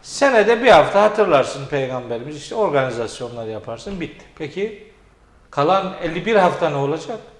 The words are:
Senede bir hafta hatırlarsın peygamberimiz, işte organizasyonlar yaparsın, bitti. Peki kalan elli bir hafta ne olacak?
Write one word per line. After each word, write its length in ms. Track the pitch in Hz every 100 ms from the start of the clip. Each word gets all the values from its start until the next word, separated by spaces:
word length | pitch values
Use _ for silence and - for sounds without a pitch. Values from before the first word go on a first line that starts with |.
Senede 600 | - - 277 240 202 233
bir 40 | 247
hafta 320 | 175 - 196
hatırlarsın 640 | 214 208 202 143 127 143 135
peygamberimiz, 720 | 143 131 127 120 117 131 151
işte 180 | - -
organizasyonlar 920 | 202 143 131 117 113 - 123 117 110
yaparsın, 540 | 110 113 117 - 190
bitti. 240 | 160 - - -
Peki 540 | 151 180 214 214 - _ _ _ _ _ _
kalan 420 | - 147 190 190 185
elli 220 | 170 165 190
bir 100 | 220
hafta 340 | 180 - 165
ne 60 | 143
olacak? 420 | 139 160 - 110 -